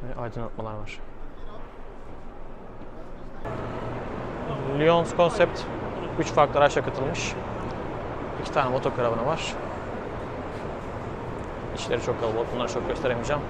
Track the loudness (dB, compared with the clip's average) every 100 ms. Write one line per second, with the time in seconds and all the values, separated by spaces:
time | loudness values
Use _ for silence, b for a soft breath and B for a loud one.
0 | -4 -4 -4 -2 -4 -4 -4 -4 -6 -6
1 | -8 -6 -8 -6 -6 -6 -8 -8 -10 -10
2 | -10 -10 -10 -8 -10 -10 -10 -10 -10 -10
3 | -10 -10 -8 -6 -4 -4 -4 -4 -4 -4
4 | -4 -4 -4 -4 -4 -2 0 6 8 8
5 | 6 6 4 8 4 4 -4 -4 -4 -4
6 | -4 0 2 6 6 8 8 6 0 0
7 | 0 0 -2 -2 -4 -4 -4 -4 -4 -4
8 | -4 -4 -4 -4 0 2 4 4 2 4
9 | 4 4 2 0 0 -4 -6 -6 -6 -6
10 | -4 -6 -6 -6 -6 -6 -6 -6 -6 -6
11 | -6 -6 -6 -6 -6 -6 -6 -4 -2 0
12 | 2 0 2 2 0 0 0 0 0 0
13 | 2 2 2 0 0